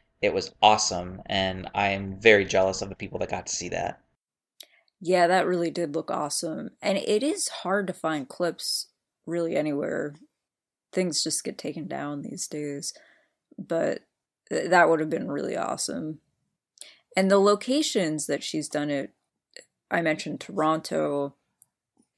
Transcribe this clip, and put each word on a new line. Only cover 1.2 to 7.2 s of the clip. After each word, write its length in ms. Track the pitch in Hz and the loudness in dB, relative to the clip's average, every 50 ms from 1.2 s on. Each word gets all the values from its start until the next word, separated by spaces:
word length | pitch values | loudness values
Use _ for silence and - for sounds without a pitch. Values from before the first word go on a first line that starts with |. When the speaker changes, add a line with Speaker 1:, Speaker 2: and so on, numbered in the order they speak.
| - | -6
Speaker 1:
and 440 | - 101 98 95 95 92 95 - - - | -2 0 0 0 0 -2 -6 -10 -4 -2
I 160 | 98 101 98 | 0 0 2
am 300 | 98 98 98 95 98 98 | 0 -2 -4 -6 -6 6
very 240 | 110 113 107 101 95 | 8 10 10 10 8
jealous 380 | 92 - 95 95 95 95 - | 4 4 4 4 4 2 -2
of 60 | 104 98 | -6 -8
the 80 | 95 | -8
people 220 | - 107 92 - 92 | -10 -10 -8 -6 -6
that 100 | 98 - | -4 -4
got 160 | 98 92 92 | -4 -6 -6
to 100 | - - | -6 -8
see 120 | - 90 87 | -8 -6 -6
that. 300 | 87 87 87 90 - - _ _ _ _ _ _ _ _ _ _ _ - - _ _ _ _ _ _ _ | -4 -4 -4 -6 -8 -10 _ _ _ _ _ _ _ _ _ _ _ -20 -20 _ _ _ _ _ _ _
Speaker 2:
Yeah, 260 | 180 160 185 180 170 | 0 2 4 4 4
that 200 | 170 185 185 160 | 4 4 4 2
really 240 | 170 180 170 170 165 | 2 0 0 0 -2
did 240 | 143 170 170 147 143 | -2 -4 -4 -2 -4
look 160 | 160 156 - | -6 -4 -4
awesome. 600 | - - 151 143 - - - 160 - - 151 - - _ | -4 -4 -4 -4 -4 -4 -4 -6 -6 -8 -10 -12 -12 _
And 160 | - 196 190 | -4 -2 -2
it 280 | 196 - - 208 214 | 0 0 0 0 0